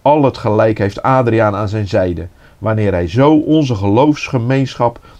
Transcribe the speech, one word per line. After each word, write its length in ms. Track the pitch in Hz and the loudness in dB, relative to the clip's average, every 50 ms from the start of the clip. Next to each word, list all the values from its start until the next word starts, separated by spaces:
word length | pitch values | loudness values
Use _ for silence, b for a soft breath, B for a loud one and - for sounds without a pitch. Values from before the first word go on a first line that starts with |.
Al 220 | - 139 147 156 139 | 0 2 2 4 2
het 140 | 127 - | 0 -2
gelijk 400 | - - 113 104 110 110 110 110 | -2 -4 -2 0 2 2 2 2
heeft 240 | - 104 101 - - | 0 -2 -4 -4 -4
Adriaan 540 | - 127 131 131 123 117 110 113 110 104 101 | -2 0 2 2 2 2 2 2 2 2 0
aan 120 | 98 107 98 | -2 -4 -4
zijn 180 | 107 110 104 | -4 -4 -4
zijde, 400 | 92 107 104 92 90 85 82 82 85 b b b b b | -2 -2 0 0 0 -4 -6 -10 -14 b b b b b
wanneer 340 | b 98 110 110 110 107 101 | b -4 -4 -2 0 0 0
hij 160 | 92 87 90 | 0 -2 -2
zo 260 | 82 87 120 139 147 156 | -2 0 2 4 4 4
onze 400 | 151 - - 156 160 147 127 120 | 2 2 2 0 0 0 0 -2
geloofsgemeenschap 1200 | 98 98 101 101 117 143 151 147 - - - - 123 113 120 135 135 135 135 - - 120 120 - - b b b b | -2 0 0 2 2 2 2 0 -2 -4 -6 -4 -4 -2 -2 -2 -2 -2 -4 -4 -2 -2 -2 -4 -6 b b b b